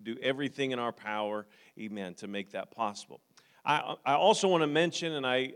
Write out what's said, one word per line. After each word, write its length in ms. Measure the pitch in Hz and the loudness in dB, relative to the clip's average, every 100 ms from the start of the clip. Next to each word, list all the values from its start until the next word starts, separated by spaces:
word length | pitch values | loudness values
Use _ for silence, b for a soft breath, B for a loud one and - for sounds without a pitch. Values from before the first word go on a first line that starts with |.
do 140 | 107 113 | -10 -2
everything 520 | 127 135 139 139 135 | -2 0 -4 -2 -2
in 60 | 123 | -2
our 140 | 120 | -4
power, 540 | - 107 107 104 104 104 B B - | -4 -6 -2 -2 -4 -8 B B -12
amen, 360 | 110 104 92 | -8 -6 -8
to 120 | 90 101 | -8 -8
make 240 | 101 98 | -8 -6
that 200 | 98 - | -8 -8
possible. 500 | - 110 101 - 62 _ b b b - | -4 -4 -4 -14 -20 _ b b b -2
I, 280 | 147 - 151 | -2 -2 -4
I 80 | 131 | 0
also 340 | 143 185 220 190 | 6 6 6 4
wanna 180 | 175 151 | 4 4
mention, 460 | 151 175 - 165 | 4 2 0 -4
and 140 | 151 131 | -2 0
I, 280 | 127 131 | 2 0